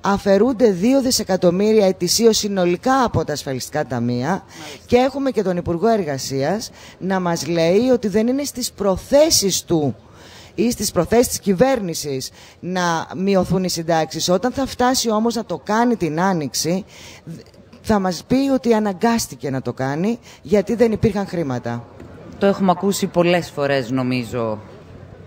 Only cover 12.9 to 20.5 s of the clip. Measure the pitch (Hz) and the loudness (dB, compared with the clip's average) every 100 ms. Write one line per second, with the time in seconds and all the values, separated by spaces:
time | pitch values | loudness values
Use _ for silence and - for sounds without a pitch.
12.9 | 165 - 143 190 196 175 180 185 170 160 | -2 -4 -4 0 2 2 0 -2 -4 0
13.9 | 165 156 165 170 185 247 247 262 - 247 | 0 0 -4 0 0 0 -4 -6 0 0
14.9 | 262 233 214 226 233 214 170 - 214 240 | 2 0 0 0 -2 -6 -8 -2 2 2
15.9 | 226 165 151 185 180 143 - 151 185 - | 2 -2 0 0 0 -2 -4 -2 -2 -4
16.9 | - - - - 165 - - - - - | -16 -20 -20 -18 -18 -18 -20 -20 -20 0
17.9 | 214 185 180 - 254 277 262 254 220 214 | 0 0 -4 -2 0 2 0 2 2 2
18.9 | 185 233 233 - 135 147 131 127 117 131 | 0 0 0 -4 -8 -6 -6 -6 -6 -4
19.9 | 147 190 233 - - - | -2 -2 -4 -8 -20 0